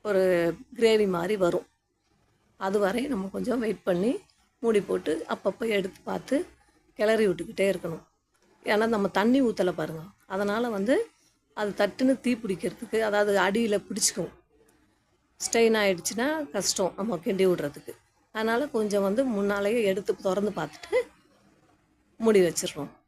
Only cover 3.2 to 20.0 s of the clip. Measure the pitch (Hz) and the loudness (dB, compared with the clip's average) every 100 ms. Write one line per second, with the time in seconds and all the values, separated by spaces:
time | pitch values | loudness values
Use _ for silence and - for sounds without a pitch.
3.2 | 190 196 196 262 220 185 - 175 214 381 | -4 -6 -2 -2 -2 -4 -2 0 0 -2
4.2 | _ _ _ _ 233 208 196 185 - - | _ _ _ _ 0 0 0 -4 -2 -4
5.2 | - - 202 190 226 208 185 - - 190 | -4 -4 -4 -4 -2 -2 -4 -10 -8 -8
6.2 | - 277 359 _ _ _ _ - 214 220 | -2 -2 -2 _ _ _ _ -2 0 4
7.2 | 214 165 170 - 196 180 170 156 _ _ | 2 0 -6 0 0 0 -6 -10 _ _
8.2 | _ _ _ _ - 214 226 220 196 190 | _ _ _ _ -2 0 2 2 0 2
9.2 | 220 262 247 208 180 165 156 160 180 _ | 4 4 2 2 -2 -2 -6 -8 -14 _
10.2 | _ 196 202 214 240 202 202 320 466 _ | _ -4 -2 -2 -2 -2 0 0 0 _
11.2 | _ _ _ - 208 190 208 - 262 262 | _ _ _ -6 -6 0 -2 2 2 2
12.2 | 240 240 208 180 254 - 226 220 214 208 | 0 -2 -2 -4 -4 -6 -4 -2 0 2
13.2 | 208 202 185 208 233 202 - 190 - - | 4 4 2 2 2 0 -2 -2 -2 -2
14.2 | 165 - _ _ _ _ _ _ _ _ | -8 -10 _ _ _ _ _ _ _ _
15.2 | _ _ - 233 226 220 202 175 - 214 | _ _ -2 4 4 4 2 0 -4 -4
16.2 | 262 311 277 208 180 - 180 - 208 175 | -2 -2 -4 -4 -2 -2 -2 -2 -4 -4
17.2 | 226 196 190 170 147 - - - _ _ | -4 2 2 2 -4 -10 -18 -20 _ _
18.2 | _ 214 220 233 285 220 214 202 196 214 | _ -6 -2 -2 -2 -2 0 0 2 0
19.2 | 269 202 202 202 202 240 202 190 | 0 0 0 -2 -2 0 0 0